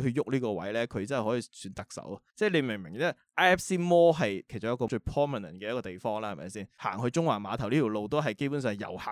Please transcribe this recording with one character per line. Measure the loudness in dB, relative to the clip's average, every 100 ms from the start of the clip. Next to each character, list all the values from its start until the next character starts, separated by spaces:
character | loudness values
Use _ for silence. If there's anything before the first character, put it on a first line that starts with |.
去 | 0
喐 | 0 2
呢 | 0
個 | 0
位 | -2 -2
呢， | -2 -2
佢 | -2
真 | -2 0
係 | 0
可 | 0
以 |
選 | -2 -10 -14
特 | -12 -12
首。 | -12 -12 -12 _ -2
即 | 2
係 |
你 | 2
明 | 2 -2
唔 |
明 | -6 -4
啫 | -4 -4 _
？I | 2 4
F | 4
C | 2 0
Mall | 6 8 8 6
係 | 2 0 -6
其 | -6
中 | -2
一 | 0
個 | 0
最 | -2
prominent | -2 0 0 -2 -8 -10
嘅 | -6
一 |
個 | -4
地 | -6 -6
方 | -4 -4
啦， | -4
係 | -8
咪 | -10
先？ | -12 -12 -8
行 | -6 -2
去 | -2
中 | 0 0
環 | 0
碼 | -2 -6
頭 | 0
呢 | 2
條 | 2
路 | 0 -2
都 | -2
係 | 0
基 | -2 -4
本 | -2
上 | -2 -4
遊 | -6 -8
客 | -6